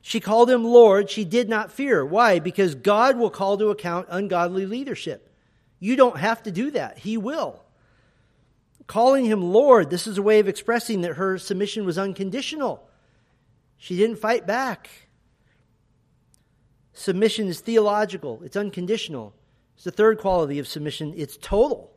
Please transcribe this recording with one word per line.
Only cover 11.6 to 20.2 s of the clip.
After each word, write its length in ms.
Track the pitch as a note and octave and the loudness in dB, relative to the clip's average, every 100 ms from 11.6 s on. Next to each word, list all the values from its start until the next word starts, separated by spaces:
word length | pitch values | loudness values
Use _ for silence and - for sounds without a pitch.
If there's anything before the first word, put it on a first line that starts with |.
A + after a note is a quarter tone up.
| G3+ A3 | -4 -4
was 120 | F#3+ E3+ | -6 -4
unconditional. 920 | G3 F#3+ F#3+ A#3 C4+ D#4 B3 C3 _ _ _ _ _ _ _ _ _ _ | -6 -6 -8 -6 -8 -6 -6 -6 _ _ _ _ _ _ _ _ _ _
She 200 | - F3+ | -10 0
didn't 200 | A3 A3 | 0 0
fight 320 | A3 A#3+ E3 | -2 -2 -2
back. 400 | A#3 C4+ G3 - - _ _ _ _ _ _ _ _ _ _ _ _ _ _ _ _ _ _ _ | -4 -4 -8 -16 -20 _ _ _ _ _ _ _ _ _ _ _ _ _ _ _ _ _ _ _
Submission 540 | - - F#3 G#3+ G#3 G3+ | -10 -6 0 0 0 -6
is 140 | D#3+ | -8
theological. 800 | - A3+ G#3 G#3 G#3+ F3+ C#3+ A2+ | 0 0 2 -2 -4 -6 -12 -12
It's 140 | E3 G3 | -10 -8
unconditional. 760 | G#3 - F3+ G#3+ - C#3 G#2+ _ _ _ _ _ | -8 -8 -6 -6 -6 -12 -14 _ _ _ _ _
It's 80 | |
the 80 | F3+ | -12
third 260 | - A3 | 0 2
quality 400 | A3 | 2